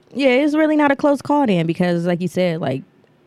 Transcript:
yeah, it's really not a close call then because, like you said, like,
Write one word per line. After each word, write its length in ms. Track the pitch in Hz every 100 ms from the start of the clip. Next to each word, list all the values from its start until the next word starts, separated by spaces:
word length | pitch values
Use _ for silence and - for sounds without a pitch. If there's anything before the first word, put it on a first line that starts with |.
| _
yeah, 160 | - 277
it's 240 | 247 294
really 220 | 302 311 302
not 140 | 294
a 60 | 277
close 240 | 294 277
call 260 | - 294 262
then 200 | 175 160
because, 400 | 165 180 175 170
like 160 | 175
you 60 | 180
said, 340 | 185 180 165
like, 200 | 123 135 - _ _ _